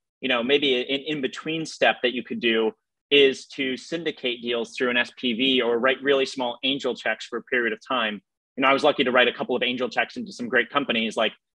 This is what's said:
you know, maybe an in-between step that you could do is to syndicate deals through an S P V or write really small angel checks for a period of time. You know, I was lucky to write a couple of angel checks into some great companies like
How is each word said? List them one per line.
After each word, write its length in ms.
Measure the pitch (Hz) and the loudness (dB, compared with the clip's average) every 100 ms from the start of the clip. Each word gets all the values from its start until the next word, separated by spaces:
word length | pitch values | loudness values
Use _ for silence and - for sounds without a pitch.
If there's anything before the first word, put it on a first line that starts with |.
| _ _ | _ _
you 80 | 131 | -2
know, 140 | 123 | 0
maybe 340 | 120 143 143 123 | 2 2 2 0
an 240 | 127 139 147 | 0 -4 -4
in-between 580 | 151 127 - 156 160 | -4 -4 -6 -6 -6
step 380 | 156 - 120 110 | -6 0 2 2
that 100 | 123 | 0
you 100 | 123 | -2
could 180 | - 117 | -6 -2
do 320 | 120 113 110 - _ _ - | 0 2 0 -4 _ _ 2
is 360 | 143 139 127 - | 6 6 4 -8
to 320 | - 131 123 | -6 -6 -6
syndicate 640 | - 165 160 143 131 120 | -8 -8 -6 -6 -6 -6
deals 340 | 120 117 113 - | -4 -4 -4 -4
through 140 | 127 | -2
an 80 | 123 | 0
S 120 | 117 - | -2 -4
P 160 | 127 | -4
V 300 | 113 135 127 | 0 2 2
or 160 | 117 117 | 2 2
write 240 | 131 135 | 2 0
really 240 | 135 139 135 | 2 2 2
small 320 | 131 123 - | -2 -6 -4
angel 300 | 135 135 127 | -4 -2 -4
checks 320 | 110 117 110 - | -4 -4 -6 -8
for 120 | 117 | -12
a 40 | |
period 280 | - 127 117 | -2 0 0
of 60 | 107 - | -2 -4
time. 340 | 127 110 104 - _ _ - | -2 -2 -4 -12 _ _ 0
You 60 | |
know, 60 | 135 | 4
I 60 | |
was 100 | 135 | 4
lucky 200 | 143 - | 4 2
to 60 | 127 | 4
write 180 | 123 120 | 4 4
a 40 | |
couple 240 | 117 131 123 | 2 -4 -2
of 60 | |
angel 260 | 123 127 123 | -2 -2 -4
checks 300 | 123 117 127 | -2 -4 -6
into 140 | 98 | -12
some 160 | - 120 | -10 -2
great 200 | 123 117 | 0 2
companies 480 | 143 127 113 110 120 | 0 -2 -2 -2 0
like 160 | 110 - _ | 0 -2 _